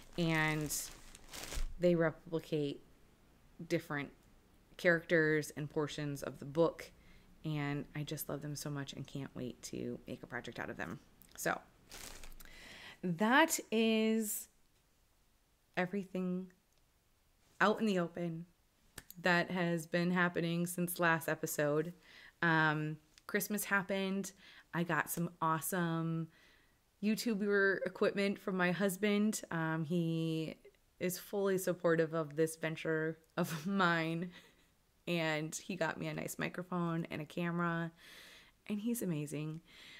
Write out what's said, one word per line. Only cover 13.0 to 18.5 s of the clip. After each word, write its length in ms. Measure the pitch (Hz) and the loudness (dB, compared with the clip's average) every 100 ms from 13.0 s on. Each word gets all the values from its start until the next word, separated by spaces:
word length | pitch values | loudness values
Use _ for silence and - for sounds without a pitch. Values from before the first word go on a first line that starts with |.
that 560 | 180 165 214 269 320 - - | -4 2 4 6 6 2 0
is 760 | 220 226 220 220 220 214 - - _ _ _ _ _ _ _ _ _ _ _ _ - | 2 4 4 4 2 0 -4 -8 _ _ _ _ _ _ _ _ _ _ _ _ -2
everything 760 | 180 202 185 185 185 180 185 - _ _ _ _ _ _ _ _ _ - | -2 -2 -4 -4 -2 -4 -6 -16 _ _ _ _ _ _ _ _ _ 2
out 200 | 190 220 | 4 4
in 80 | 220 | 2
the 100 | 185 | 2
open 480 | 170 175 175 165 170 | 0 -2 -4 -4 -10